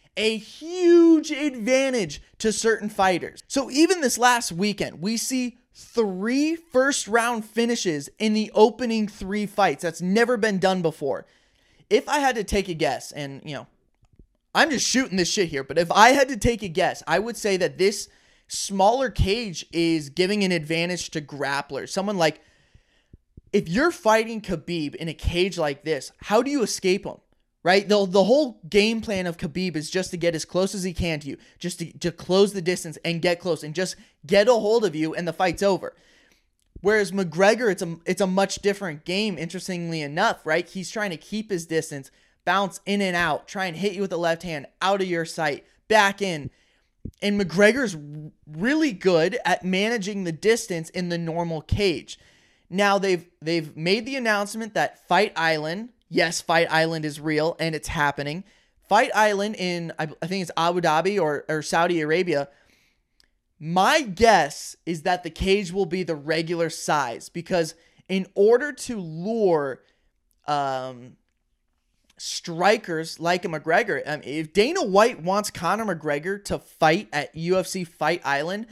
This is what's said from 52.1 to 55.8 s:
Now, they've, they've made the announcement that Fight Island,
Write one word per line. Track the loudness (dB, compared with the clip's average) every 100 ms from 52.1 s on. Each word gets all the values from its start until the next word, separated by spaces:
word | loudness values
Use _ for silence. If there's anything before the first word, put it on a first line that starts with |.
| -18 _ _ _ _ -8
Now, | 0 2 4
they've, | 2 -2 -4 _
they've | -4 -2 -4 -6
made | 0 0 0
the | -4
announcement | 0 0 -2 -6 -6 -2
that | -2 -4 0
Fight | 2 2 0
Island, | 0 0 -2 -6